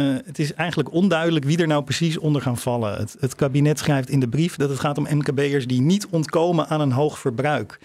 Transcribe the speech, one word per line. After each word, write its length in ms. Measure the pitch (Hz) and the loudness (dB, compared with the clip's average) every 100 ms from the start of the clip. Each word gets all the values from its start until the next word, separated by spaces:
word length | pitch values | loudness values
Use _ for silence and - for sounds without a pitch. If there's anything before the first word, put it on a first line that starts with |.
| 139 131 - | 0 -2 -6
het 140 | 143 | -6
is 140 | 151 | -6
eigenlijk 400 | - 175 - 127 | -4 -4 -2 -2
onduidelijk 520 | 165 196 160 165 160 135 | 2 2 2 2 0 2
wie 120 | 170 | 2
er 100 | 165 | 2
nou 160 | 151 | 2
precies 340 | 139 131 165 160 | 0 0 0 0
onder 240 | 156 143 | 0 0
gaan 160 | 127 120 | 0 -2
vallen. 400 | - 120 107 98 | -2 -2 -2 -4
Het, 180 | 107 - | -6 -4
het 160 | 131 - | -6 -2
kabinet 440 | 143 135 147 151 | 0 2 2 2
schrijft 300 | - 143 127 | 0 0 0
in 100 | 143 | 0
de 80 | 123 | 0
brief 280 | 139 175 - | 0 -2 0
dat 140 | 143 | -2
het 100 | 135 | -2
gaat 180 | 151 143 | -2 -2
om 100 | 147 | 0
M 120 | 147 | 0
K 120 | 147 | 0
B'ers 340 | 135 143 143 123 | 0 0 0 0
die 140 | 127 | 2
niet 260 | 135 196 202 | 4 2 0
ontkomen 600 | 170 147 165 170 170 - | -2 0 2 2 2 0
aan 140 | 156 | 0
een 100 | 147 | 2
hoog 280 | 123 151 156 | 2 0 -2
verbruik. 600 | 139 113 139 143 104 - | -4 -2 -2 -2 -4 -12